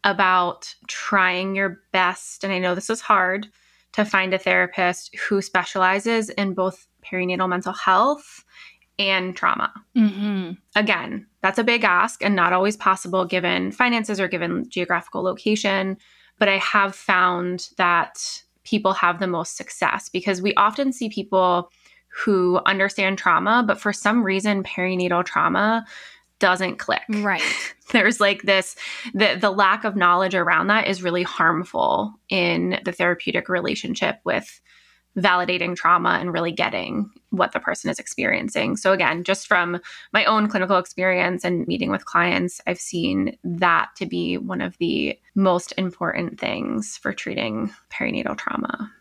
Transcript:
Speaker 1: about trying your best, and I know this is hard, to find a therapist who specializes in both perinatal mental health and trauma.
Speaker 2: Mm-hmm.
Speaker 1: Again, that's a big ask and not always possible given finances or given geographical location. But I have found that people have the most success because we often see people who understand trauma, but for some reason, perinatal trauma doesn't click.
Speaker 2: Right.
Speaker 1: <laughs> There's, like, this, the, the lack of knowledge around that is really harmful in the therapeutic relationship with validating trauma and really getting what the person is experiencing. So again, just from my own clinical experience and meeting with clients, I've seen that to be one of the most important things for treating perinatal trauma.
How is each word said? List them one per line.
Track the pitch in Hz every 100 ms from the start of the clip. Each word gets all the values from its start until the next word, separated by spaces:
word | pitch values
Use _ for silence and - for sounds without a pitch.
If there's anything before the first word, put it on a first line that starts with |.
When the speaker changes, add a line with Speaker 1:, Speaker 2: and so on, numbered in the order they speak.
| 202
Speaker 1:
about | 196 190 185 175 - - - -
trying | - - 202 185 180 190 190
your | 196 180 _
best, | 190 180 180 - - 196
and |
I | 185
know | 180
this | 180 -
is | 220
hard, | - 208 185 196 214 _ _ _ _
to | - 208
find | 196 185
a | 190
therapist | 190 180 180 - 180 175 - -
who | - 196
specializes | 190 185 180 190 185 196 226 226 220
in | - 196
both | 185 190 185 _ _
perinatal | - 185 180 180 185
mental | 180 190
health | 185 - 190 247 294 - - _ - - _ _ -
and | 196 190 185 180
trauma. | 185 - - - _ 254
Speaker 2:
Mm-hmm. | 214 190 208 196 175 185 _ 208
Speaker 1:
Again, | 214 180 - - - _
that's | 190 202
a |
big | 226 233
ask | 214 180 139 -
and | 202 196
not | 175
always | 180 196 214
possible | - 190 180 185 175
given | 185 180 180 185
finances | 214 247 233 220 202
or | 185
given | 175 170 175 -
geographical | - 175 175 - -
location. | 180 185 - 214 208 196 190 196 _ _ _ _
But | 202
I | 196
have | - 208 196 190
found | - 185 185 180 180 180 - -
that | 180 170 - - - - _ _
people | - 214 208
have | 190 175 170
the | 185
most | 170 170 -
success | - - 180 185 -
because | 185 185 180
we | 196
often | - 202 220 277
see | 254 226
people | 214 - 190 185 175 175 _ _ _ _ -
who | - 196 180 185 -
understand | 190 196 - 190 190
trauma, | - 160 196 233 220
but | -
for | 208
some | 202 208 240
reason, | 196 190 208 196
perinatal | 190 - 185 185 180 175 180
trauma | - 160 185 208 226 220 - - - _ _
doesn't | 196 180 185 -
click. | - - -
Speaker 2:
Right. | 208 208 180 - - -
Speaker 1:
<laughs> | - -
There's, | 240 202 240
like, | 302 294
this, | - 196 - - - - 240 196
the, | 208 147
the | 208
lack | 190 190 214
of | 220 202
knowledge | 175 175 190 185
around | 170 165 180
that | 214 196
is | 190
really | 180 175
harmful | 180 - 165 160 175 - - - 214 - _
in | 190 175 170 180 185 -
the |
therapeutic | 175 175 175 - - -
relationship | 180 175 - - - - -
with | - 190 - - _ _ _ _ _ -
validating | 190 180 175 180 175 175
trauma | 165 175 175 175
and | 175
really | 165 170
getting | 165 185 - - - 208 - _
what | 190 -
the | -
person | - 185 -
is | -
experiencing. | - - - - - - - -
So | 190
again, | 190 - 165
just | 175 196 -
from | 185 175 175 - - -
my | 214 202
own | 220 214
clinical | 214 185 190
experience | 180 - 185 180 175 180
and | 180 175 165
meeting | 170 170
with | 190 -
clients, | 170 175 185 180 - -
I've | 180
seen | - 175 170 190 - -
that | 180 170 180 165 - -
to | 170
be | 175 165 -
one | - 185
of | 180 -
the | 170 71 - - _ -
most | 190 180 - -
important | 185 175 170 - 170 -
things | - - - 220 214 -
for | -
treating | - - 196 113 110 208 - _
perinatal | - - - - 214
trauma. | - - - - 208 _